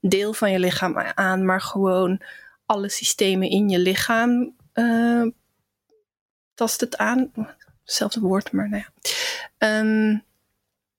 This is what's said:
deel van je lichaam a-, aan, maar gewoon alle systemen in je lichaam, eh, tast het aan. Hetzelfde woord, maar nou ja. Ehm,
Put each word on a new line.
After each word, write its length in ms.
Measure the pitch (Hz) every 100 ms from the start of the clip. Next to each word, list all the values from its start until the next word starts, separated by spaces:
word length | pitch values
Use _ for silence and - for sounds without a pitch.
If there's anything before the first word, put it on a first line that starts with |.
deel 320 | 190 196 208
van 180 | 220 208
je 80 | 185
lichaam 380 | 180 - 185 -
a-, 180 | - -
aan, 300 | 190 190 190
maar 160 | 185
gewoon 600 | - 196 190 185 180 196 - - - _ -
alle 240 | 208 202
systemen 600 | - - - 196 190 185
in 200 | 196 208
je 100 | 180
lichaam, 760 | 180 190 - 226 240 240 247 - _
eh, 520 | - 233 226 233 240 233 - _ _ _ _ _ _ _ _ _ _ _
tast 280 | - 226 -
het 160 | 247 -
aan. 340 | 214 247 262 - 220 - - _
Hetzelfde 360 | - - 208 233
woord, 320 | 185 190 -
maar 180 | 190 208
nou 140 | 208 -
ja. 260 | _ - - - - - -
Ehm, 600 | 214 214 214 220 214 214 - _ _ _ _ _ _